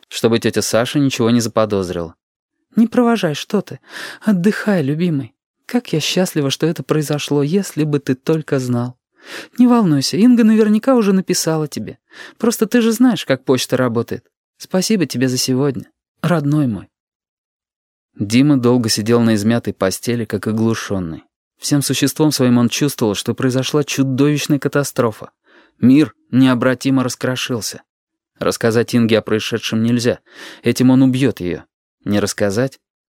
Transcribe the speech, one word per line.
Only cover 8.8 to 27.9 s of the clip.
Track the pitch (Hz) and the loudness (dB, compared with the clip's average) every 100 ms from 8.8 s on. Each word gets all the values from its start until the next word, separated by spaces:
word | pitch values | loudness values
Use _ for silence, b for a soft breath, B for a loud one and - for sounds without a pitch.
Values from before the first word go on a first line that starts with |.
| 123 - _ _ B B B - | -4 -10 _ _ B B B 2
Не | 247 | 4
волнуйся, | 240 196 143 131 139 | 4 4 2 0 2
Инга | 240 240 | 4 6
наверняка | 220 220 214 214 262 | 6 4 4 2 2
уже | 254 196 | 2 4
написала | 190 180 180 - 160 151 | 2 0 -2 -2 -2 -4
тебе. | - 95 - _ B B B | -6 -10 -14 _ B B B
Просто | 226 220 208 | -2 0 0
ты | 247 | 2
же | 226 | 2
знаешь, | 220 254 208 | 2 2 2
как | - 131 | -2 -4
почта | - 127 - 127 | 0 0 0 0
работает. | 127 117 113 - _ _ _ - | 0 -2 -4 -8 _ _ _ -20
Спасибо | - 185 180 220 151 | -6 -2 0 0 0
тебе | 120 131 | 0 0
за | 127 | 0
сегодня, | - 127 143 127 - _ _ _ | -2 0 0 -4 -10 _ _ _
родной | 165 170 143 151 139 | -2 0 0 0 0
мой». | 98 - _ _ _ _ _ _ _ _ _ _ _ _ - | -4 -10 _ _ _ _ _ _ _ _ _ _ _ _ -10
Дима | 104 117 143 139 | -2 2 4 4
долго | 120 127 113 | 2 2 0
сидел | - 104 117 | -2 0 2
на | 117 | 4
измятой | 110 104 117 104 | 2 2 0 -2
постели, | - 95 - - 120 | -2 -2 -2 -6 -6
как | 110 104 113 | -4 -4 -4
оглушённый. | 110 113 113 - 98 85 76 _ _ _ _ | 0 0 -2 -4 -6 -6 -10 _ _ _ _
Всем | - 143 | -2 -2
существом | 135 131 135 - 156 | 0 -2 -2 0 0
своим | - 127 120 | 2 2 4
он | 120 | 2
чувствовал, | - 147 - 113 | 0 -2 0 -2
что | 98 - | -2 -4
произошла | 113 131 123 131 151 | -2 -2 -2 -2 -2
чудовищная | 143 - 135 127 147 147 - 143 | -2 -2 -2 0 0 0 0 -2
катастрофа. | 139 143 143 - 120 107 - _ b b b b | -2 -2 -4 -2 -4 -4 -16 _ b b b b
Мир | 120 135 139 - - | 4 6 4 -2 -2
необратимо | 123 131 123 123 123 139 131 | 2 4 4 0 0 0 0
раскрошился. | 127 - 143 127 - 123 98 - _ | 0 -4 -4 -4 -4 -6 -6 -12 _